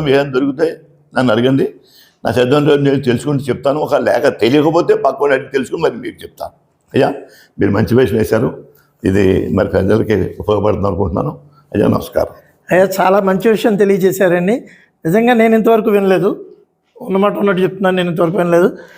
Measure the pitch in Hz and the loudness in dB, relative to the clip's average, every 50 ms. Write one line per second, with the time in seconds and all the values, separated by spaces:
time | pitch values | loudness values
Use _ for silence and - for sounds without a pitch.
0 | 156 143 135 139 143 143 127 127 139 139 131 139 160 165 165 - - _ _ _ | 0 2 2 2 0 0 -2 -2 -2 -2 -2 -2 -2 -4 -4 -6 -16 _ _ _
1 | _ _ - 123 127 123 107 117 123 131 135 135 - - - - _ _ _ _ | _ _ -4 -2 0 2 2 2 2 2 2 0 0 -2 -6 -12 _ _ _ _
2 | _ _ _ _ - 117 107 123 123 123 139 147 147 151 147 143 143 143 135 139 | _ _ _ _ -6 -2 0 0 2 2 2 2 2 2 2 2 2 0 0 0
3 | 139 120 117 - - 147 147 131 - 123 120 - - 143 139 151 151 135 143 131 | 0 -2 -2 -2 -2 -4 -4 -4 -2 -4 -4 -2 -2 -2 -2 -2 -2 -2 -2 0
4 | 123 - - 120 131 139 - - 104 - 139 151 143 165 156 170 170 - 214 - | 0 0 0 0 0 0 0 2 0 2 4 4 2 2 2 0 2 2 0 0
5 | - 135 131 - 143 143 135 131 - - - 135 123 - 165 165 160 139 123 110 | 0 -2 -2 0 0 0 0 0 -2 -4 -6 -6 -6 -6 -6 -4 -2 -4 -4 -4
6 | - 113 98 - - - _ - - - _ _ _ _ _ _ _ _ - 123 | -12 -14 -14 -16 -18 -20 _ -16 -16 -16 _ _ _ _ _ _ _ _ -2 0
7 | 135 151 147 - - - - - - _ _ - 98 98 98 101 110 - 113 127 | 0 0 -2 -6 -14 -20 -20 -20 -20 _ _ -2 -2 0 0 0 0 2 2 2
8 | 131 101 104 110 107 - 110 110 131 151 - - - - _ _ _ _ _ _ | 2 2 0 -2 -2 0 0 -2 -2 -4 -6 -8 -18 -20 _ _ _ _ _ _
9 | - 95 98 101 98 95 95 - - - - 95 104 95 95 92 95 95 107 110 | -2 0 0 2 2 2 2 0 0 -2 0 -2 0 0 0 0 0 2 0 0
10 | - 110 107 92 90 - - - 92 - 107 104 98 104 101 - 92 101 98 98 | 0 0 -2 -2 -2 -4 -8 -8 -4 -2 -2 0 0 0 -2 -2 -2 -4 -2 -2
11 | 101 87 78 - - 151 160 - - - _ _ _ _ - 101 - - - - | -4 -4 -4 -4 -4 -6 -8 -12 -16 -20 _ _ _ _ -2 0 0 0 0 -2
12 | - - - - - - - - - _ _ _ _ - 180 175 190 190 - - | -4 -4 -4 -4 -4 -4 -6 -16 -20 _ _ _ _ -2 0 2 2 2 0 0
13 | 175 190 190 202 196 190 190 180 160 226 220 - - 240 202 190 208 196 196 185 | 0 2 2 2 2 0 0 0 2 0 0 2 0 0 2 2 2 2 2 2
14 | 185 185 185 - 202 180 170 180 175 190 233 294 - - - - _ _ _ _ | 2 0 0 2 0 0 0 0 0 0 -2 -4 -4 -10 -20 -20 _ _ _ _
15 | - 160 170 220 233 240 247 226 226 226 220 226 208 226 226 226 208 233 202 202 | -4 0 0 2 2 2 4 4 4 4 4 2 4 4 2 2 2 2 0 2
16 | 196 190 190 170 170 208 302 - - - - - _ _ _ _ _ _ _ - | 2 2 2 2 0 0 -2 -4 -10 -18 -20 -20 _ _ _ _ _ _ _ -14
17 | - - 190 190 202 208 180 - 208 202 190 180 185 185 - - 196 185 185 185 | -8 -4 -2 0 0 0 0 0 0 0 0 0 0 -2 -2 -2 -2 0 0 0
18 | 175 180 165 165 175 165 180 202 175 175 170 170 180 254 - - - - - | -2 -2 -2 -2 -2 0 0 0 0 2 2 2 2 2 0 -4 -16 -20 -20